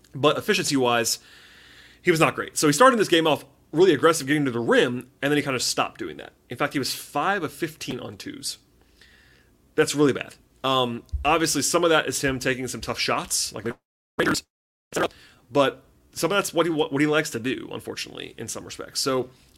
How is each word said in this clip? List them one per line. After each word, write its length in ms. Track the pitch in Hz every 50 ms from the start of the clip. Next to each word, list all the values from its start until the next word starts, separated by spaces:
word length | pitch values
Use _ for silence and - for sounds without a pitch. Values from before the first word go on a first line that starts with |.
| _ _ -
But 200 | 135 127 156 -
efficiency-wise, 840 | 127 - - 202 - - - 143 135 123 120 120 117 113 - - - - - - - - - - - - - - - - - - _
he 80 | - 180
was 80 | 170 156
not 160 | 160 127 -
great. 240 | - 101 - - -
So 80 | 160
he 60 | 151
started 260 | 147 156 254 262 247 220
this 100 | 180 156
game 200 | 170 160 160 160
off 160 | 165 165 - - _ _ _ -
really 240 | - 151 185 190 147
aggressive 320 | 120 135 165 160 156 135
getting 180 | 131 151 151 143
to 40 | 131
the 80 | 113 120
rim, 520 | 117 151 254 247 151 127 123 123 - - _ -
and 80 | 135 143
then 60 | 147
he 60 | 147 143
kinda 160 | 143 131 117
stopped 400 | - - - 143 117 - - -
doing 160 | 104 80 71
that. 160 | 71 - - _ _ _ -
In 60 | 123
fact, 160 | - 147 139
he 80 | - 143
was 120 | 123 -
five 520 | - - - - - 143 151 185 202 202 180
of 80 | 175
fifteen 480 | - - 170 156 156 - - 147 127 -
on 160 | - 110 104
twos. 420 | 98 - - - - - - - - _ _ _ _ _ _ _ _ - _ _ _ _ _ _ _ _ _ _ _ _ _ -
That's 180 | - 156 151 -
really 180 | 143 151 135
bad. 220 | 117 95 - - - _ _ _ _ - -
Um, 380 | 135 131 131 127 120 117 120 - - - - -
obviously, 380 | - 170 165 160 156 - 147
some 200 | 127 - 170 170
of 80 | 175 165
that 160 | 160 151 -
is 140 | 151 123 -
him 180 | 147 135 131 123
taking 300 | - 135 127 123 131 120
some 120 | - 113
tough 180 | - 127 113 -
shots, 540 | - - 120 135 175 - - - - -
like 120 | - 113 -
the 120 | 117 120 _ _ _ _ _ _ _ -
Raiders, 240 | - - - 156 -
et 540 | - _ _ _ _ _ _ _ _ _ -
cetera. 140 | - - - - - - - _ _ _ _
But 320 | 117 143 135 127 - - _ _ _ _ _ _
some 180 | - - 165 165
of 60 | 202
that's 180 | 202 190 - -
what 120 | 170 165
he, 40 | 175
what 300 | 160 147 147 - 139 139
he 60 | 151
likes 240 | 151 151 156 156 -
to 100 | - 113
do, 280 | 110 131 - - - -
unfortunately, 640 | - 113 - 113 104 - - - - 85 87 85 - -
in 80 | 117
some 180 | 107 - 107 -
respects. 360 | - - - - - - -
So 300 | - 139 131 127 123 - _ _ _ _ _